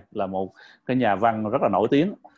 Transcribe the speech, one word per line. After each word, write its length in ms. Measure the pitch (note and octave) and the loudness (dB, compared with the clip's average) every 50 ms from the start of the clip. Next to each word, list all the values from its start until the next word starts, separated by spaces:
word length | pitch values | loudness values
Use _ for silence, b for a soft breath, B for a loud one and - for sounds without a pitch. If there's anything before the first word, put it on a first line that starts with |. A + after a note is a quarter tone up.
| - _ | -8 _
là 160 | - G#2 G2 | -6 -6 -6
một 260 | F#2+ F#2+ F#2+ F#2+ F2+ B B B B B B B | -4 -4 -4 -6 -6 B B B B B B B
cái 120 | - B2+ | -4 -2
nhà 180 | C3 A#2+ G#2 G2 | 0 2 2 2
văn 340 | F#2+ A2+ A#2 A2 G#2+ G#2+ G#2 | 2 2 0 0 0 -2 -2
rất 120 | A#2 C#3+ | -2 0
là 80 | E3 A#2 | 0 0
nổi 180 | F#2+ F2+ G#2+ B2 | 2 2 2 2
tiếng. 220 | C#3 C#3+ E3+ G#3 - - - b b | 2 2 2 0 -4 -8 -16 b b